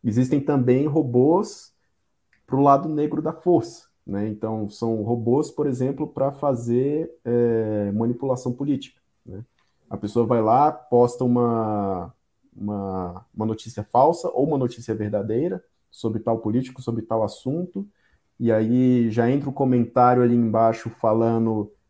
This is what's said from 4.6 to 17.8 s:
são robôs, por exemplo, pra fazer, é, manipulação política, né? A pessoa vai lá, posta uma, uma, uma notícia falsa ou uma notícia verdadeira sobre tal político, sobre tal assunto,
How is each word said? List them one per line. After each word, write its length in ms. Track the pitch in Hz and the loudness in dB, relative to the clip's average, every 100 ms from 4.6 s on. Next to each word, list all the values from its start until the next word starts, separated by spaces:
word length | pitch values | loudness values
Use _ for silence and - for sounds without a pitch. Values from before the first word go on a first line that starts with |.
| 104 | -6
são 320 | - 117 110 | -6 -4 -2
robôs, 480 | 107 120 113 131 147 | -2 -2 2 0 0
por 160 | - 143 | -4 -4
exemplo, 400 | 123 131 135 151 | -2 -4 -4 -8
pra 240 | - 135 | -2 -4
fazer, 800 | 139 143 120 120 120 135 151 160 - | 0 -2 -2 0 0 0 -2 -6 -8
é, 680 | - 120 120 113 110 107 101 | -2 0 2 2 0 -2 -2
manipulação 600 | 104 117 120 139 127 127 | 0 -2 -2 -4 -4 -4
política, 460 | 123 143 139 - _ _ _ - | -4 -4 -4 -6 _ _ _ -16
né? 180 | 92 123 _ _ _ _ | -16 -16 _ _ _ _
A 80 | 101 | -10
pessoa 280 | 101 117 117 | -2 0 2
vai 140 | 120 | 2
lá, 300 | 110 123 151 | 4 4 2
posta 520 | 151 - 123 120 - | 0 0 4 4 2
uma, 920 | 127 120 120 117 110 104 98 92 87 - _ _ _ - | 0 2 2 0 -2 -2 -2 -4 -8 -16 _ _ _ -10
uma, 720 | 104 104 98 92 90 90 _ | -8 -6 -6 -6 -8 -10 _
uma 120 | - 110 | -6 -4
notícia 380 | 110 - - | -4 -8 -12
falsa 460 | 104 120 143 175 180 | 0 4 4 2 -4
ou 160 | - 147 | 0 0
uma 100 | 143 | 0
notícia 360 | 123 120 117 | -2 -4 -6
verdadeira 680 | 107 104 107 107 113 170 185 _ _ _ | -4 -2 -4 -2 -2 -2 -6 _ _ _
sobre 300 | - 113 107 | -8 -6 -4
tal 180 | 113 113 | -2 -2
político, 400 | 110 120 127 - | 0 -2 -4 -10
sobre 200 | - 117 | -6 -6
tal 220 | 113 113 | -4 -2
assunto, 640 | 104 - 127 156 180 196 | -2 -4 -6 -6 -6 -10